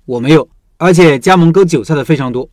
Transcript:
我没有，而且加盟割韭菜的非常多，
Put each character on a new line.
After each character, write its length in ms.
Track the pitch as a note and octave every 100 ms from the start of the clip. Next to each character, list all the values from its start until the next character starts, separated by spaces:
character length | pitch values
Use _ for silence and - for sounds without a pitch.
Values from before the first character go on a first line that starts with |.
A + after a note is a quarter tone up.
| -
我 140 | A#2+
没 120 | B2+
有， 180 | D#3 - _ _ -
而 160 | F3
且 260 | F3 E3 C3+
加 180 | F#3+ F#3
盟 140 | E3
割 120 | E3
韭 200 | F3 C#3
菜 100 | G#2+
的 100 | D3
非 120 | C3 D3
常 160 | B2+
多， 180 | B2 -